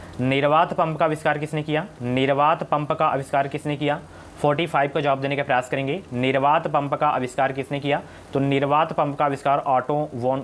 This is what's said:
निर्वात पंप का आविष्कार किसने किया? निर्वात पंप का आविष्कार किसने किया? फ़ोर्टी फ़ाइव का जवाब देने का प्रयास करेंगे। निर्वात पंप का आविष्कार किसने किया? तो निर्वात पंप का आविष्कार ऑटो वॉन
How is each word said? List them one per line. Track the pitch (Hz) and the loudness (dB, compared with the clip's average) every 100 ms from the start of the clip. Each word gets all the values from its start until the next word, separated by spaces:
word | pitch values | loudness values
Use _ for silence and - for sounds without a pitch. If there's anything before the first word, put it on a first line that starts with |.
| - - | -14 -4
निर्वात | 127 139 143 156 175 | 0 2 4 4 2
पंप | 185 160 156 | 0 -2 0
का | 165 | 0
आविष्कार | 151 156 147 | 0 -2 -2
किसने | 147 151 | -4 -6
किया? | 151 151 180 - | -2 -2 -4 -6
निर्वात | 120 127 135 139 147 170 | -2 0 2 4 2 2
पंप | - 151 147 | 0 -2 0
का | 156 156 | 0 0
आविष्कार | 135 139 139 139 | 0 0 0 0
किसने | 147 151 143 | -4 -4 -2
किया? | 147 151 - - - - | -2 -2 -6 -18 -20 -2
फ़ोर्टी | 147 147 165 | 0 0 0
फ़ाइव | 165 143 | 0 0
का | 160 | 0
जवाब | 143 135 | 0 0
देने | 139 143 | 0 -2
का | |
प्रयास | 139 127 131 | 0 0 0
करेंगे। | 143 135 185 - | -2 -2 -4 -6
निर्वात | 123 131 135 139 160 165 | -2 0 2 4 4 2
पंप | 147 143 | 0 0
का | 139 147 | 0 0
आविष्कार | 135 127 - 131 | 0 -2 0 0
किसने | 135 131 139 | -2 -4 -4
किया? | 139 151 - - - | -2 -2 -4 -16 -6
तो | 139 | -2
निर्वात | 139 139 139 147 160 | 2 2 4 2 2
पंप | 165 147 139 | 0 -2 0
का | 147 | 0
आविष्कार | 139 143 147 | 0 0 0
ऑटो | 143 127 127 147 151 123 | 2 0 2 -2 -2 -2
वॉन | 123 131 | -2 -2